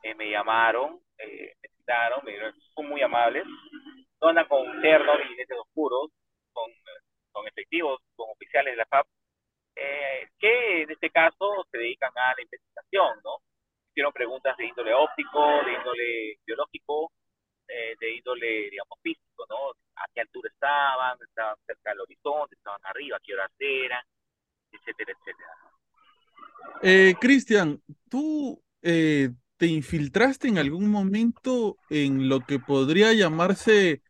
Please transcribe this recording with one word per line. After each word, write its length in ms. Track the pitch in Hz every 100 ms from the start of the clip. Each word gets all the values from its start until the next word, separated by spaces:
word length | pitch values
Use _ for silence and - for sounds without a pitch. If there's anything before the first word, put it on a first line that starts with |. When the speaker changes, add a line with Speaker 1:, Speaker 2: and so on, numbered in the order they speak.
Speaker 1:
Eh, 120 | 110
me 160 | 110 107
llamaron, 680 | 104 104 113 113 113 139 170 _ _
eh, 360 | 110 98 98 _
me 60 | - _
citaron, 440 | - 120 117 127
me 80 | 131
dijeron, 220 | 101 110 - _
son 140 | - 147
muy 120 | 143
amables. 440 | - 120 117 131 190 - - - - - _ _
No 80 | 320
andan 200 | 330 -
con 320 | 143 - -
terno 300 | 151 156 147 147
ni 180 | 139 -
lentes 200 | 127 123
oscuros, 520 | - - 147 123 151 _ _ _ _
son, 180 | - 113
eh, 300 | _ - 90 _ _ _
son 140 | 107 -
efectivos, 540 | - 135 165 156 131 _ -
son 100 | 113
oficiales 420 | 110 - 143 139
de 40 | 120
la 80 | 113
fap, 200 | 135 - _ _ _ _ _ _ -
eh, 520 | 139 143 139 131 - _
que 440 | 208 240 233 175
en 80 | 151
este 200 | 156 160
caso 540 | - 165 - 196 202 -
se 80 | 123
dedican 340 | 117 135 131 123
a 180 | 127
la 80 | 127
investigación, 760 | 120 - _ - - 196 170 107
¿no? 140 | 110 139 _ _ _ _ _
Hicieron 220 | - 143
preguntas 440 | - 123 131 135 127
de 100 | 117
índole 280 | 120 113
óptico, 520 | 123 151 - 147 147 147 147
de 100 | 135
índole 640 | 120 123 120 120 117 107 107
biológico, 680 | - - 147 - - 147 160 _ _ _ _ _ _
eh, 260 | 120 113 113
de 160 | 113 123
índole, 540 | 127 123 117 110 104
digamos, 280 | 98 101 -
físico, 440 | 165 160 _ - -
¿no? 80 | - 139 - _ -
¿A 100 | -
qué 100 | -
altura 280 | 113 127 110
estaban? 680 | _ 139 147 139 131 127 123
¿Estaban 340 | 110 - 110 107 _
cerca 240 | - 107
del 100 | 101
horizonte? 560 | 95 - 143 147 143 _
¿Estaban 240 | - 101
arriba? 340 | 95 98 143 104
¿A 20 |
qué 140 | -
horas 180 | 98 95 _
eran? 440 | 139 135 127 123 - _ _ _ _ _ _
Etcétera, 400 | - - - 110
etcétera. 380 | - - - - - _ _ _ _ _ _ _ _ - - - -
Speaker 2:
Eh, 320 | 190 190 190 180
Cristian, 640 | 240 277 - 208 165 143 _ 151 _
¿tú, 540 | 254 302 302 277 - _ _
eh... 480 | 175 165 160 147 135 123 _ _
te 80 | 170
infiltraste 840 | 160 139 165 143 196 254 262 277
en 80 | 190
algún 340 | 139 165 208
momento 840 | 208 190 202 233 - 262 254 214 - _
en 400 | 151 143 135 131
lo 100 | 135
que 180 | 127 139
podría 540 | 120 139 135 170 214
llamarse 880 | 226 180 160 180 196 - 214 185 143